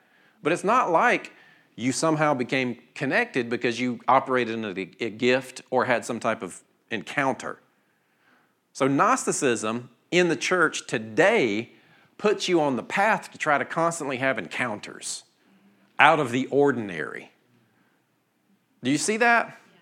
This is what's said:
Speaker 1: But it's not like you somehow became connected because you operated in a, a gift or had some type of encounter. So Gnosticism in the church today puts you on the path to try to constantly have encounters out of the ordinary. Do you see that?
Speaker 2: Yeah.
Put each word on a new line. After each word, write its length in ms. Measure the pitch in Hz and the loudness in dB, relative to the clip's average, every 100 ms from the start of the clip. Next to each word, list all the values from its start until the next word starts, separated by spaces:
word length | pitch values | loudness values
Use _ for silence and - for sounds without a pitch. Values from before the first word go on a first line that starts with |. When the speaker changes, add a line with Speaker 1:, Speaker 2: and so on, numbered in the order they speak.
| _ _ _ _ | _ _ _ _
Speaker 1:
But 100 | 135 | -2
it's 100 | 170 | 0
not 280 | - 254 180 | 2 2 4
like 420 | 165 240 180 - - - _ _ - | 2 2 0 -4 -20 -20 _ _ -6
you 160 | 123 | -2
somehow 420 | 127 160 156 151 | 0 0 2 2
became 440 | 135 120 135 127 117 _ | 0 -2 -2 -2 -6 _
connected 560 | - 139 196 240 135 117 | -8 -2 -2 -2 -2 -2
because 300 | 117 127 120 | -2 -2 -2
you 200 | 127 117 - | -4 -4 2
operated 460 | 131 131 127 117 | 2 4 0 0
in 100 | 113 | -4
a, 420 | 110 92 90 - 113 | -6 -6 -8 -6 -8
a 40 | |
gift 520 | 107 120 127 131 - - | 0 2 2 -2 -14 -2
or 140 | 127 127 | 0 2
had 200 | 117 104 | 0 0
some 140 | 117 | -4
type 240 | 120 107 | -2 -4
of 180 | 92 - _ _ - | -6 -12 _ _ -10
encounter. 680 | 107 - - 135 120 - - _ _ _ _ _ _ _ _ _ _ _ | -8 -6 -2 -2 -2 -8 -14 _ _ _ _ _ _ _ _ _ _ _
So 140 | - 135 | -2 0
Gnosticism 1000 | 139 202 262 - 175 139 113 110 120 123 _ - | 4 2 2 0 0 0 0 -2 -6 -10 _ -2
in 180 | 170 180 | 2 2
the 60 | 139 | 2
church 520 | - 185 156 - - | 0 2 2 0 -6
today 840 | 127 113 110 185 226 123 104 120 _ _ _ _ - | -6 -4 2 4 4 2 -2 -6 _ _ _ _ -4
puts 300 | 208 202 - | -2 0 2
you 140 | 170 | 2
on 160 | 147 120 | 2 -2
the 60 | |
path 480 | 104 196 208 196 - | -4 0 0 0 -4
to 60 | - | -6
try 200 | 156 135 | 0 0
to 80 | 123 | 0
constantly 520 | - 165 165 143 127 | -2 -2 -2 -6 -2
have 200 | 135 113 | -2 -2
encounters 840 | 87 - 127 101 - - - - - _ _ _ _ _ _ - | -6 -6 -6 -6 -12 -14 -12 -12 -14 _ _ _ _ _ _ 4
out 220 | 139 160 | 6 6
of 120 | 131 | 2
the 140 | 123 135 | -2 0
ordinary. 840 | 135 143 120 104 82 73 - - _ _ _ _ _ _ _ _ _ _ _ _ _ _ _ | 2 4 2 -4 -6 -8 -10 -16 _ _ _ _ _ _ _ _ _ _ _ _ _ _ _
Do 80 | 123 | -2
you 60 | 147 | -2
see 200 | 180 214 | 0 2
that? 300 | 240 233 147 | 4 4 0
Speaker 2:
Yeah. 60 | - _ _ | -10 _ _